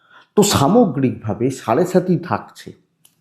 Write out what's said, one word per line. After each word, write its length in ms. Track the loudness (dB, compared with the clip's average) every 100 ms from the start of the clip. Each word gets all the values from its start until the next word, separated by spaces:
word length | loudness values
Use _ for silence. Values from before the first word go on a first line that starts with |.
| _ -20 _ 0
তো 60 |
সামগ্রিকভাবে 1080 | 2 2 2 4 2 0 -2 -2 -8 -4 -4
সাড়ে 360 | -4 -2 0 2
সাতই 320 | 0 0 -2
থাকছে, 540 | -2 -8 -8 -20 -20 -20 _ _ _ _